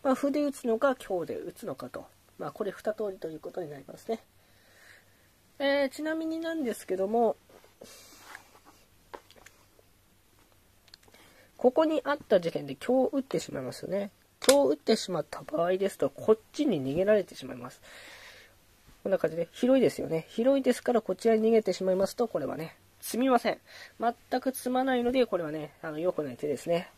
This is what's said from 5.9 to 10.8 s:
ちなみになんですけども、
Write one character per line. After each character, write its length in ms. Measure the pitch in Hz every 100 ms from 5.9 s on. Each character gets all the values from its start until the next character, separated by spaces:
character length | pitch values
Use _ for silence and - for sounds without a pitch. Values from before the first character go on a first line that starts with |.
ち 120 | -
な 120 | 311
み 100 | 320
に 160 | 320 320
な 140 | 330
ん 100 | 330
で 80 | 247
す 120 | -
け 120 | - 185
ど 100 | 196
も、 300 | 226 226 - _ - - _ - - - - - - - - - - _ _ _ - _ - - _ _ _ _ _ _ _ _ _ _ _ _ _